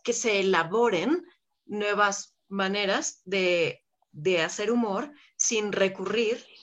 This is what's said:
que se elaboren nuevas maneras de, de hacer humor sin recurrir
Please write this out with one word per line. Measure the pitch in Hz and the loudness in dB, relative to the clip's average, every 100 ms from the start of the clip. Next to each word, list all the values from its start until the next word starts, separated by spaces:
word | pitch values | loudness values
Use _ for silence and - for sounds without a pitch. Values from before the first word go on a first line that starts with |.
que | - | -4
se | 233 233 202 | -2 0 2
elaboren | 190 180 165 214 240 185 202 349 - _ _ _ - | 4 2 2 2 2 2 0 -2 -4 _ _ _ -10
nuevas | 208 208 202 208 196 - _ - | -6 -2 2 0 0 -10 _ -10
maneras | 196 190 202 196 220 320 - | -4 -2 0 0 0 -2 -8
de, | - 196 185 175 160 - _ _ _ | -4 0 2 2 0 -4 _ _ _
de | 143 156 175 | -4 0 2
hacer | 165 - 208 | 0 -2 0
humor | 240 226 196 294 - - - | 0 0 -2 -6 -12 -14 -4
sin | - 226 208 | -2 0 0
recurrir | 196 190 190 190 214 220 240 - - | 0 0 -2 -4 0 0 -2 -8 -20